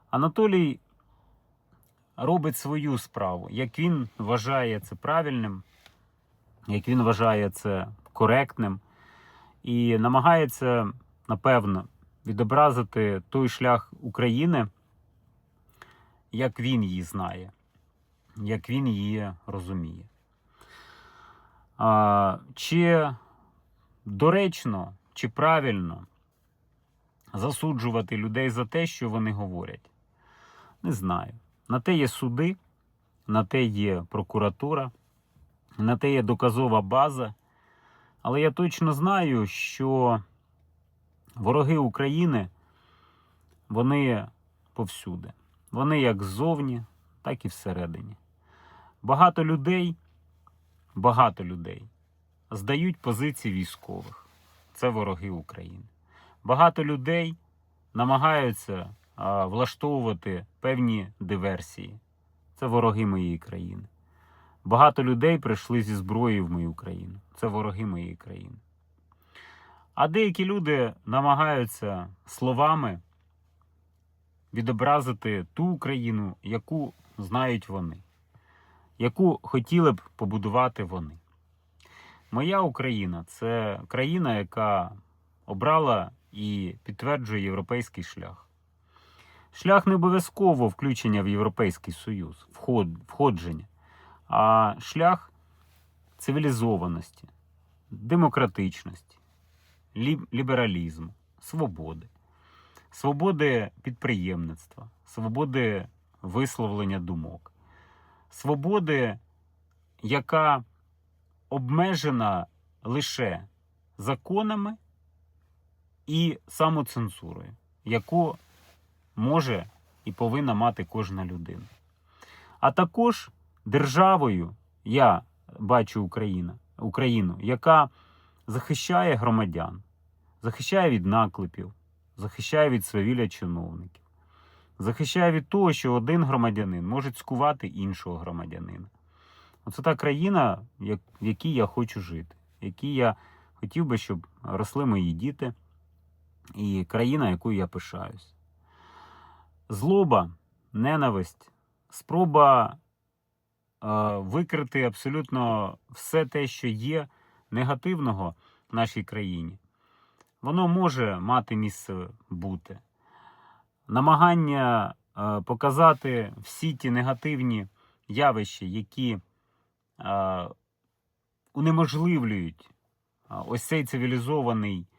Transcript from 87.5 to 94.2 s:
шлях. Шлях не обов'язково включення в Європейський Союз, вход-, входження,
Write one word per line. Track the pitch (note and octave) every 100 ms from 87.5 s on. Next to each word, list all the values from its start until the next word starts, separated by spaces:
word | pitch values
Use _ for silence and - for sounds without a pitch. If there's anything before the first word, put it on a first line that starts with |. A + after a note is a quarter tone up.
| F#2+ F2+ A#2+ A#2 -
шлях. | E2+ - F2 F#2 _ _ _ _ _ _ _ _ - - _
Шлях | - F#3 G3 F#3+
не | F#3+
обов'язково | F3+ F#3 F3 - G3 C#3+ A#2
включення | - C#3 B2 A2+ G#2
в | G2
Європейський | G2+ G2+ F2+ G#2 - -
Союз, | E2+ - G#2 D#2+ - -
вход-, | - - A#2+ F2+ E2 -
входження, | - C#3 F#2 E2+ D#2 - _ _ - - -